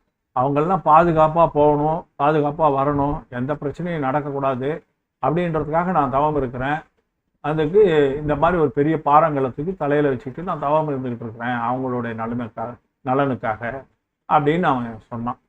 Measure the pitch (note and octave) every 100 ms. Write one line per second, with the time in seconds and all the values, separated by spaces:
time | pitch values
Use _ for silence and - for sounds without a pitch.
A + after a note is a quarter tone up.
0 | _ _ _ B2+ C3+ C#3+ D#3+ F#3 D#3 D#3
1 | F3 D#3 D#3 E3 D#3+ D3 D3 D3 D3+ E3
2 | - - C#3+ D#3 D3 D#3 D#3 C3+ C#3+ C#3+
3 | C#3+ C#3+ - B2 C3 D3 D3 C#3 F3 E3
4 | C3 D3 C#3+ C#3 C3+ B2+ C3+ E3+ _ _
5 | _ _ C#3 E3 F3 D#3 D3 E3 F3 D#3+
6 | C#3 C3+ D3+ D3 B2+ B2 C3 D#3 - _
7 | _ _ _ _ D3 D#3 D3+ G3+ G3+ D#3
8 | C#3 C#3+ D3+ C#3+ E3 F3+ D3 D3 D3 D#3+
9 | D3 D3+ D#3+ C#3+ C3 A#2+ E3 F#3+ C#3+ D3
10 | C#3+ B2 B2+ A#2+ F#3 D#3 C#3+ D#3 D3+ C3+
11 | B2+ A#2 A#2+ G#2+ A#2+ A#2+ A#2 B2+ B2+ B2
12 | A#2 A2+ A2+ A#2+ A2+ - A#2 B2 _ _
13 | C3 C3+ C#3 A#2+ A#2+ G#2+ A#2 C3+ - _
14 | _ _ - D#3 D3 E3+ E3+ B2+ A#2+ A2
15 | - A#2 A#2 B2